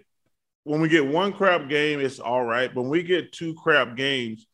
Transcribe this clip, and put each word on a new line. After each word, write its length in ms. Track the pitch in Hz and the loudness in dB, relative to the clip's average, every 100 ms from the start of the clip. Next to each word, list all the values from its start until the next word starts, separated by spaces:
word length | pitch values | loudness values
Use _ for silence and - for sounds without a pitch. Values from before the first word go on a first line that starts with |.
| _ _ _ _ _ _ | _ _ _ _ _ _
when 160 | - 151 | -4 0
we 80 | 160 | 4
get 180 | 160 135 | 4 4
one 260 | 156 202 | 0 0
crap 360 | 196 196 175 143 | 2 2 2 2
game, 320 | 147 151 147 | 0 0 0
it's 200 | 135 135 | -4 -4
all 240 | - 123 | -4 -2
right. 280 | 120 117 127 | 0 0 0
When 140 | 127 123 | -2 -2
we 140 | 160 | -2
get 300 | 170 180 - | 0 -2 -2
two 220 | - 165 | -8 -10
crap 420 | 160 165 147 120 120 | -4 2 2 2 -2
games, 500 | 135 135 120 110 - | -2 -2 -4 -8 -16